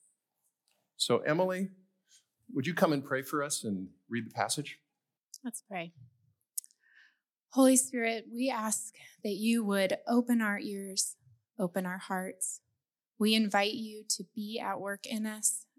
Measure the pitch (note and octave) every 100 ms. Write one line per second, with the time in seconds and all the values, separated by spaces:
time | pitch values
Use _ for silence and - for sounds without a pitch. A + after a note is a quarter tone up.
0 | _ _ _ _ _ _ _ _ _ _
1 | - A#2+ - D#3 F#3 F#3 F#3+ - _ _
2 | _ - _ _ _ C#3 C3+ D3 F3 C#3+
3 | C3 C3+ C3 D3+ C#3+ - A#2 G2 F#2 -
4 | _ A#2 A2+ - G#2+ - D3 - _ _
5 | _ _ _ - B3+ - - F#3+ E3+ -
6 | - _ _ _ _ - - _ _ -
7 | - _ _ _ _ B3+ C4 C4 - B3
8 | A3+ A3+ G#3 A#3 C4 A#3+ G#3+ G#3 - -
9 | - - G#3+ G3 A3 A#3 G#3 G3 F#3+ G3
10 | - A#3+ A#3+ A#3 G#3+ G3+ G#3 G3 G3 G3
11 | - - _ _ _ - F#3 F#3+ F#3 F#3
12 | - F#3+ F#3+ F#3 - - _ _ _ _
13 | _ _ G#3+ A3 G#3+ G3+ G3+ A3 A3 G#3+
14 | G#3+ - G3 - G#3 A3 G3 G3 G3 G3+
15 | - A3 G#3+ G#3+ G#3+ - -